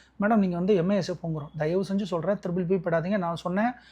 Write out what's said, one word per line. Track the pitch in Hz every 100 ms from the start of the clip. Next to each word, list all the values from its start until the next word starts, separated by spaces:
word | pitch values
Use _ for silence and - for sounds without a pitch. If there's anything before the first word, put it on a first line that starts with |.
| - -
"மேடம், | 208 226
நீங்க | 190 175
வந்து | 185 202
எம் | 170
ஐ | 202
எஸ் | 175
போங்கிறோம்." | 175 170 156 143 156
தயவு | 156 180 190
செஞ்சு | 196
சொல்றேன், | 202 175 165 202
ட்ரிபிள் | 185 175 175
பி | 190
போயிடாதீங்க. | 175 165 165 208
நான் | 170 170
சொன்னேன், | 175 180 233 247 -